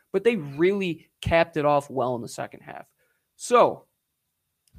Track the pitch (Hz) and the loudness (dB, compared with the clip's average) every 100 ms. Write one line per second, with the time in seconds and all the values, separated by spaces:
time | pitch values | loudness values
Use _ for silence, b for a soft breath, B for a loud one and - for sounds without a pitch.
0 | b 196 226 233 143 139 180 202 185 156 | b -2 0 0 -4 0 2 2 -2 -6
1 | _ _ - 165 165 160 147 143 143 131 | _ _ 0 2 2 0 0 0 0 -4
2 | 123 120 117 - 120 - - - - _ | -4 -4 -8 -12 -12 -14 -18 -18 -20 _
3 | _ _ _ _ - 240 156 92 _ _ | _ _ _ _ 0 4 4 0 _ _
4 | _ _ _ _ _ _ _ | _ _ _ _ _ _ _